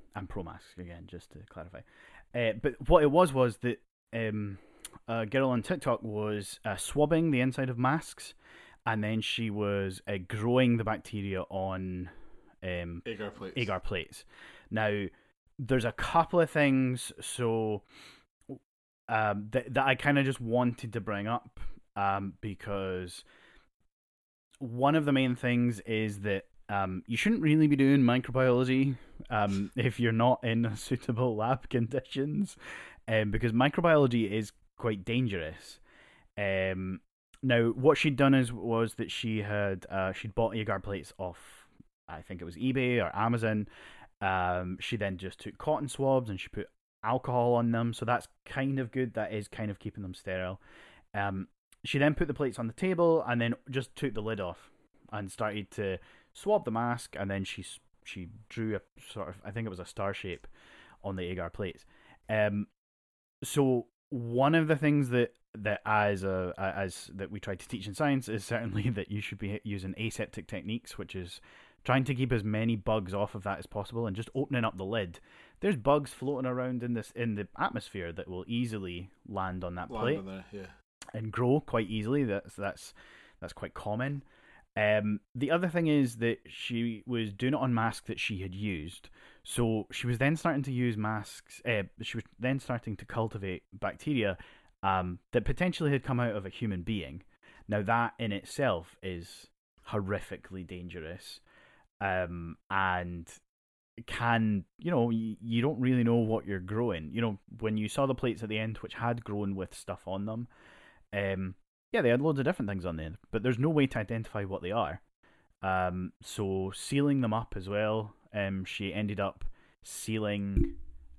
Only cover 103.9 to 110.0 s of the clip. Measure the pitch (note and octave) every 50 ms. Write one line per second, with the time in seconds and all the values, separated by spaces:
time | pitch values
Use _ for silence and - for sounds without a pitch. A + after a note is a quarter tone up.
103.9 | _ - - - - - A#2+ A#2 A#2 A2+ A2+ G#2+ G#2 F#2+ - - _ - - E3+
104.9 | F3 B2 A#2 A#2+ A2+ A2+ A2+ A2 G#2+ - G#2 A#2 A2+ A#2 A#2 C#3 - A2+ B2+ B2+
105.9 | B2+ B2 A#2 A#2 A#2 A#2 A2+ A2 A2+ - - G2 G2 F#2 F2+ F#2 G#2 A2+ A#2+ A2+
106.9 | F2+ D#2+ D#2 C#2+ C2 A#2 A#2 A2+ G2+ - - - - G#2+ A2 G#2+ A2 G#2+ G#2+ G#2
107.9 | - C#3+ C#3 C3+ B2+ - - A#2+ G2+ - A2+ G#2 G#2+ G#2+ A2 A2+ A2 - - -
108.9 | - - A#2 A#2+ A#2+ A#2 - - G2+ G#2 G2+ G2 G2 F#2+ F2+ - - - - -
109.9 | F2+ -